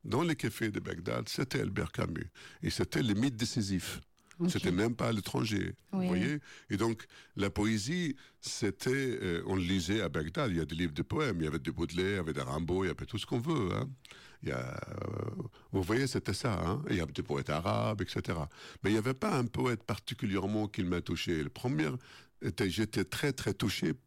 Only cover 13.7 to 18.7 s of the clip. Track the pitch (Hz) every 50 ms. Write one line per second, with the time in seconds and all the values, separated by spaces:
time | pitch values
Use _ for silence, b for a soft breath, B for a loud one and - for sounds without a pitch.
13.7 | 101 104 127 135 135 - B B B B B B B B - - 67 64 62 64
14.7 | - - - - - - - - - - - - - 185 - - B B B B
15.7 | - 98 92 82 107 123 139 127 - 101 - - 101 - - 120 104 85 85 82
16.7 | - 143 - - - 90 82 - - - - - 73 69 67 - 73 78 85 101
17.7 | 107 110 110 110 107 98 - - - - - - 98 82 73 76 B B B B